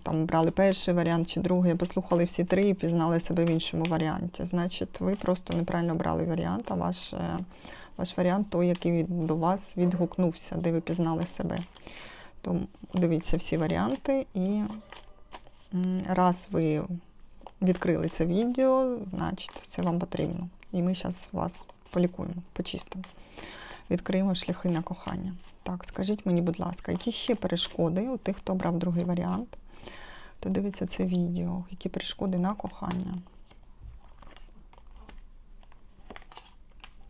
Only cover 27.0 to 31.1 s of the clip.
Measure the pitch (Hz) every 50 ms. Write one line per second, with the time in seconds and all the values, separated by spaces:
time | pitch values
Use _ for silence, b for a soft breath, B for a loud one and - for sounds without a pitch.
27 | - 240 220 - - - - 202 - 185 170 175 - - - - 170 165 170 185
28 | 214 254 262 233 - - 196 - - - 190 185 180 170 175 170 180 180 170 170
29 | 175 175 175 175 175 180 185 196 247 - - - - B B B B B B B
30 | B B B B B B B B - 196 190 190 196 202 190 - 190 180 - -
31 | 185 185